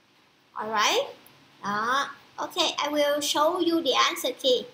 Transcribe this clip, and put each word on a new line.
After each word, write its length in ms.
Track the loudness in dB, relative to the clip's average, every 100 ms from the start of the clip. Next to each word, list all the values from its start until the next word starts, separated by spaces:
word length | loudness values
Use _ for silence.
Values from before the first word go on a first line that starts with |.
| _ _ _ _ _
Alright. 520 | -10 -4 2 2 2 -2 -8 -20 -20 -20 -10
Đó. 460 | -4 -2 0 0 -2 -8 -18 -10
Ok, 200 | -6 -2
I 340 | 0 0 -2
will 300 | 0 2 0
show 520 | 0 2 2 2 0
you 100 | 2 2
the 60 |
answer 440 | 2 2 0 -4 -2
key. 200 | 2 2 -2